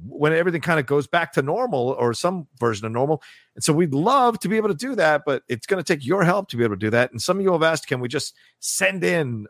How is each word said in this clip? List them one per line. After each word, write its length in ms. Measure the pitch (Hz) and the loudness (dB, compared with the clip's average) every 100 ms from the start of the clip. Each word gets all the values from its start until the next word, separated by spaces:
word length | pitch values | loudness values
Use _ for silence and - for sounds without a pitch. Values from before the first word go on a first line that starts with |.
| 90 | -14
when 260 | - 147 | 0 2
everything 280 | 160 175 165 | 2 2 0
kinda 220 | 156 160 | 0 0
goes 240 | 127 143 143 | 2 0 2
back 260 | 170 165 | 0 0
to 80 | - | -2
normal 540 | 135 196 254 139 123 131 | 0 -2 -2 0 0 0
or 160 | 120 | 0
some 320 | 113 175 185 151 - | 0 -2 -2 -8 -2
version 260 | 117 104 110 | -2 -2 -4
of 60 | |
normal. 320 | 117 139 156 - - _ - | -2 0 -2 -6 -20 _ -4
And 80 | |
so 100 | - | 0
we'd 220 | 151 175 135 | 2 2 2
love 420 | 190 277 240 226 | 2 4 4 0
to 60 | 175 | -2
be 100 | 220 | 0
able 120 | 214 | 0
to 60 | 156 | -2
do 180 | 262 233 | -4 0
that, 280 | 160 147 147 | 2 2 0
but 160 | 131 - | -4 -4
it's 180 | 120 - | -8 -2
gonna 160 | 190 | -2
take 240 | 156 160 127 | 0 -2 0
your 180 | 190 | 2
help 240 | 170 196 190 | 2 0 -2
to 80 | 117 | 0
be 60 | |
able 120 | 117 98 | 0 0
to 40 | |
do 120 | 107 | 0
that. 200 | 117 123 | 2 0
And 80 | 117 | -2
some 180 | - 190 | -2 0
of 40 | |
you 80 | 190 | 2
have 100 | 170 | 2
asked, 240 | 160 160 - | 2 0 -4
"Can 140 | 127 | -6
we 60 | 123 | -4
just 280 | 139 - - _ _ | -6 -8 -12 _ _
send 440 | - - 190 190 | -8 -2 -2 0
in 440 | 180 170 139 113 | 0 0 -2 -6